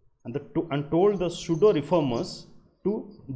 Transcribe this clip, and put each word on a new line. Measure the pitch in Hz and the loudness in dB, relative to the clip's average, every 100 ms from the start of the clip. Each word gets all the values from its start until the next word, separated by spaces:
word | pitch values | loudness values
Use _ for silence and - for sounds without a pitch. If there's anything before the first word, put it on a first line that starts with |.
| _ _ 120 | _ _ -10
and, | |
the | 139 | -10
to-, | - 165 165 | -6 -6 -2
and | 139 147 | -4 0
told | 160 202 196 | 2 4 2
the | 175 | -2
pseudo | - - 165 214 | -4 -4 4 4
reformers | 160 - 175 139 120 185 - - - _ _ | 4 2 2 2 -2 -4 -10 -18 -20 _ _
to | 190 220 - - - | -4 -4 -8 -18 -10